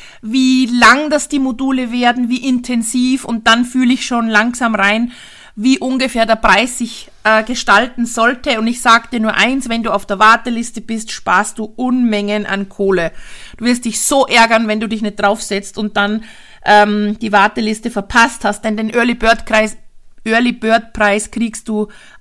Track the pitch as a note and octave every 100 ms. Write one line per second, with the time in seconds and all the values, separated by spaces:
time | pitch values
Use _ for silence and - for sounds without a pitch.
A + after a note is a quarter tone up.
0 | - - G#3+ C4 C4 C4 B3+ B3 A#3 B3+
1 | D4+ D4 - C#4+ C4 A#3 C4+ C4 B3 B3
2 | A#3+ A#3+ A#3+ B3 C4+ B3+ B3 A#3+ A3+ B3+
3 | B3+ C4 - A3+ A3+ A#3 B3 B3+ B3+ C4
4 | - A#3+ A3+ G#3+ A#3 A#3+ A#3 G#3+ G3 G#3+
5 | A#3+ - - - - - A#3 C4 C4 C4
6 | C4 A#3+ A3 A3 A3+ F#3+ B3 - A#3 -
7 | - - - A3 A3 A#3+ - G3+ B3 B3
8 | A#3+ - A#3 A#3+ D4+ A3+ A3+ A#3+ B3 A3+
9 | A3+ A#3+ A3 - A3 C4+ A#3+ A3+ A3+ G3+
10 | - G3 G#3+ A3+ B3 A#3 A#3 A3+ A3 A3+
11 | A3 - - F#3 G#3+ - G#3+ - B3+ B3+
12 | A#3+ G#3 G3+ G#3 G#3 F#3+ G3 - G3 F#3
13 | E3 - - - - - A#3 B3 A#3 G#3+
14 | - C#4 - B3 A3+ A3+ A3+ G#3+ A3 A3
15 | G#3+ G3+ G3+ A3+ - G3+ G3+ - G#3+ G3+
16 | G3+ G#3+ A3 - - - - G#3 G#3 G#3
17 | G#3 G#3+ G#3+ G3+ G#3 A#3+ A3 G#3+ A#3 G#3
18 | G3 A#3+ A#3 - A#3 G3+ A3 G#3+ A3 A#3+
19 | A#3+ A#3 A3+ A3+ - A3 G#3+ - - -
20 | - - A3+ A3+ B3 A#3+ A3 A3+ A3+ -
21 | G#3 G3+ G#3+ A3+ A3+ - - G#3+ G#3 -
22 | - -